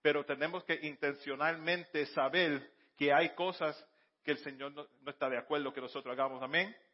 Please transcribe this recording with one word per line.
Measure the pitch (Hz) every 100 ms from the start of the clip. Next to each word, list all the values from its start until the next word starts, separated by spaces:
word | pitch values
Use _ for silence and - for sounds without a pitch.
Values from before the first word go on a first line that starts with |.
pero | 151 147
tenemos | 139 139 151 180
que | 175 165
intencionalmente | 156 139 143 143 143 135 151 165 160 175 170 151 143
saber | - 135 165 170 143 139 _ _ _
que | 143
hay | 143 170
cosas | - 180 180 160 151 - _ _ _
que | -
el | 147
Señor | - 135 139
no, | 143 147 _
no | 135
está | 143 139
de | 123
acuerdo | - 147 139
que | 139
nosotros | 127 143 131
hagamos. | 127 135 131
Amén. | 131 156 190 226 _